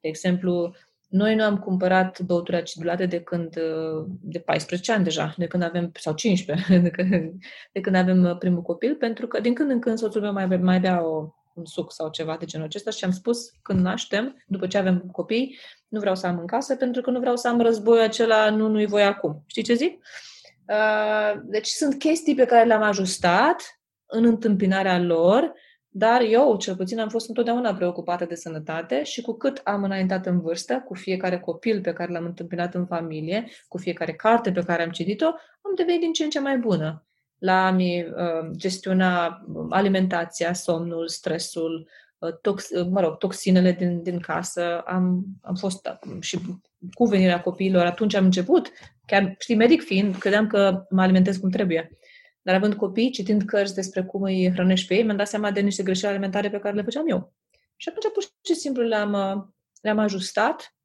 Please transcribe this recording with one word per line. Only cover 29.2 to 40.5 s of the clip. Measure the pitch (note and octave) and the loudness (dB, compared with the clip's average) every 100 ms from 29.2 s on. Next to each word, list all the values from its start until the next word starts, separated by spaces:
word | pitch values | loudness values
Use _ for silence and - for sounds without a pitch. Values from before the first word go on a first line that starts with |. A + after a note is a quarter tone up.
cu | A#3+ A3+ | -8 -2
cât | C#4 C#4 | -4 -2
am | - G3+ | -4 -2
înaintat | G3 F#3+ F#3 F#3+ F#3 | -2 0 0 -2 0
în | F3+ | 0
vârstă, | D#3+ E3+ - B3+ B3+ | 0 -6 -4 -6 -6
cu | |
fiecare | F3+ - F#3 F#3 F3+ | -12 -6 -4 -2 -4
copil | F3+ E3 A#3 G#3+ | -6 -4 -2 0
pe | F#3 | -2
care | E3+ F3 | -6 -6
l-am | E3+ | -6
întâmpinat | E3+ F3 F3 F3 F3 | -8 -10 -10 -4 -4
în | F3+ F3+ | -4 -4
familie, | E3+ E3 D#3 D#3 G3 A#3 - _ | -4 -6 -8 -4 -4 -6 -16 _
cu | F3+ | -10
fiecare | F#3 E3+ E3 | -6 -6 -6
carte | D#3+ A3 A#3 A#3 | -2 2 2 2
pe | F#3 | -2
care | F3 E3+ | -2 -2
am | E3+ | -2
citit-o, | F3 E3+ G#3+ D#4+ E4 _ _ | -4 -4 0 -2 -2 _ _
am | G4+ F#4 | -8 -2
devenit | F4 F4 | 0 0
din | E4 | 0
ce | E4 | -2
în | D4+ | -2
ce | D4+ | -2
mai | C#4 C4+ | -2 -2
bună | A#3 F3 D#3 D#3 _ _ _ _ | 0 0 -2 -6 _ _ _ _
la | F#3 F#3 F#3 | 2 4 4
a-mi, | F#3 F3+ F3 | 4 2 0
uh, | E3+ - F3 E3 E3 D#3+ | -4 -4 -2 -2 -6 -6
gestiona | F#3+ F#3 - F#3 F#3 F3+ E3+ F3+ - D#3+ D#3+ | -6 -4 0 2 4 2 -2 -4 -12 -10 -2
alimentația, | F3+ G3 F#3+ F#3 F3+ E3+ - E3 | 0 2 2 2 0 -4 -4 -4